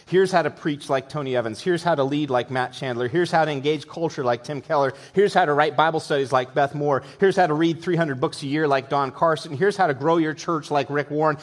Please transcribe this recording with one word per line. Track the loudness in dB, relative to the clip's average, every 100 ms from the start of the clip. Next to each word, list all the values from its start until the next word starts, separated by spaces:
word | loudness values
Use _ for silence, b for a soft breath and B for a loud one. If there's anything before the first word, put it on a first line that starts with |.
| -2
Here's | 2 4
how | 2
to | 0
preach | -2 -6 -6 -2
like | -4 -2
Tony | -8 -2 -2
Evans. | -2 -4
Here's | -2 -2
how | 0 0
to |
lead | 0 -2 0
like | 0 0
Matt | -4 -4
Chandler. | -6 -6 -4 -2
Here's | 0 0
how | 2 2
to |
engage | 0 -2 -2 -4
culture | -6 -6 -2
like | -2 -2
Tim | -4 -10
Keller. | -2 0 0 -2 B
Here's | 2 2
how | 4 4
to |
write | 4 2 2
Bible | 2 0
studies | 0 0 2
like | 0 0
Beth | 0 0 0
Moore. | 0 0 B B
Here's | 2 4
how | 2
to |
read | 2 0 0
three | -2 0
hundred | 0 -2
books | -4 -4
a | -4
year | 0 2
like | 0 0
Don | -2 -2
Carson. | 0 0 0 -4 -2
Here's | 0 2
how | 0
to |
grow | 2 0 2
your | 0
church | -4 -4 -4 0
like | -2 0
Rick | -2 -2
Warren. | 0 0 0